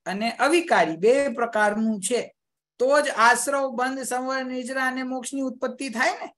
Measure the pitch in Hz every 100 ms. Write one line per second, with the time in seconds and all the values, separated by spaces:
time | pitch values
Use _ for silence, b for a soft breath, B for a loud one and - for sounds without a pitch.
0 | - 196 226 226 262 339 339 208 160 160
1 | 208 269 277 - 233 220 208 208 220 214
2 | - 233 - _ _ _ _ - 247 294
3 | 285 208 233 240 - 277 269 233 254 269
4 | 247 247 262 262 254 254 247 262 262 254
5 | 254 262 240 277 262 - 254 254 269 220
6 | 302 403 349